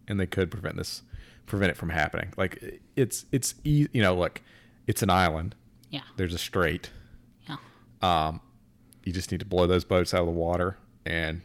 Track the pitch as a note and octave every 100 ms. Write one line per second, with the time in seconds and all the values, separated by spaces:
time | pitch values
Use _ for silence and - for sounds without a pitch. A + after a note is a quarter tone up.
0 | - G2+ F#2 - F2 G#2+ - F2 F#2 -
1 | - - - - - G2+ F#2+ - E2+ E2
2 | D#2 E2+ F#2 - F#2+ - - - _ -
3 | B2+ - - C3+ - - D3+ D3 D3 B2
4 | G2 F2+ E2+ - - - - _ - G#2+
5 | F#2+ F#2 F2 D#2 F2+ - _ - - C#3+
6 | - - F2+ F2 - F#2+ E2 F2 - -
7 | - - - _ - C#3+ - - - -
8 | F#2 E2 D#2+ D#2+ - _ _ _ _ _
9 | F#2 F2 - F2+ G2+ F2+ F2 F2+ - F2+
10 | F2 F#2 E2+ E2+ E2 F2 F2+ - - _
11 | - E2 D#2+ E2+